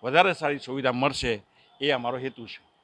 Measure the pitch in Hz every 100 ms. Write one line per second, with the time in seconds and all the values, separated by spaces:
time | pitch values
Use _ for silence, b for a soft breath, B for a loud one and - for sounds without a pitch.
0 | 120 151 185 170 151 143 - 135 127 123
1 | 135 135 127 107 _ b b _ 143 131
2 | 120 123 131 120 113 - _ _